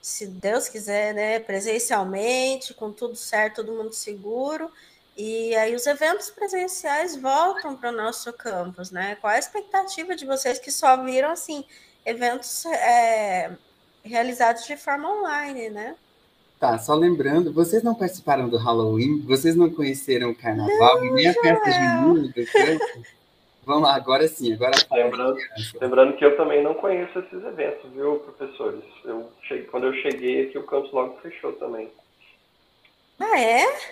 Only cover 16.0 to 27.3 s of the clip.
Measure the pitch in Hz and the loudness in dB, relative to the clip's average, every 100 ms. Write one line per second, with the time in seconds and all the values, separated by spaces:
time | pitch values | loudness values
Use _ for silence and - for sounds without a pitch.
16 | _ _ _ _ _ _ 131 113 113 151 | _ _ _ _ _ _ 0 0 2 4
17 | 175 170 139 156 175 143 165 220 233 226 | 4 4 2 2 2 2 2 4 2 0
18 | 185 - - 135 123 117 117 117 110 110 | -2 -4 0 0 2 0 2 2 2 2
19 | 127 151 120 135 160 165 170 160 143 131 | 2 0 2 2 4 6 4 4 -2 -2
20 | - 123 123 117 117 110 104 415 120 494 | 0 0 0 -4 -4 -2 0 6 8 8
21 | 508 - 330 359 466 440 415 359 349 339 | 4 4 4 6 4 4 4 4 2 4
22 | 285 339 269 - 120 - 151 160 453 - | 6 6 2 -4 2 4 4 2 -2 -8
23 | - _ _ _ _ _ - 147 151 135 | -18 _ _ _ _ _ -2 2 4 2
24 | 131 135 156 - 123 110 127 135 - 131 | 2 2 2 0 -4 0 2 2 2 2
25 | 120 123 127 135 - 110 113 - 127 127 | 0 0 -2 -2 -6 -8 -10 -4 0 6
26 | 135 143 143 143 156 147 147 165 196 180 | 6 8 4 4 2 2 2 0 -2 -2
27 | 175 185 185 | -2 -8 -10